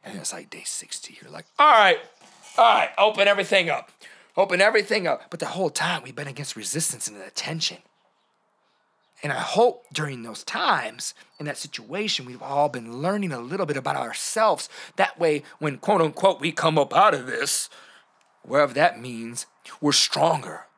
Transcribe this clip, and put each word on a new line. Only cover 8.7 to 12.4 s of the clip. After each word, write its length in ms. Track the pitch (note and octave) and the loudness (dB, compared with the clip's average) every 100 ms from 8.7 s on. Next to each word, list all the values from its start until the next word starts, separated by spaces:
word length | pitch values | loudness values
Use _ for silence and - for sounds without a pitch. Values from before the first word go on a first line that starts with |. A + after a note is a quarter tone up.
| _ _ _ _ _ | _ _ _ _ _
And 80 | D3 | -6
I 80 | C3 | -6
hope 460 | - F#3+ A#3+ - _ | -2 2 2 2 _
during 300 | - D3+ B2+ | -8 -6 -8
those 200 | A#2 G#2 | -12 -12
times, 680 | - - C#4+ F3 B2 A#2+ - - - _ | -10 -4 0 0 -2 -8 -12 -12 -20 _
in 60 | D3 | -10
that 120 | C3+ | -10
situation, 680 | D3 - A2+ F3 G#3+ E3+ B2+ | -12 -14 -10 -8 -4 -6 -8
we've 160 | B2 | -14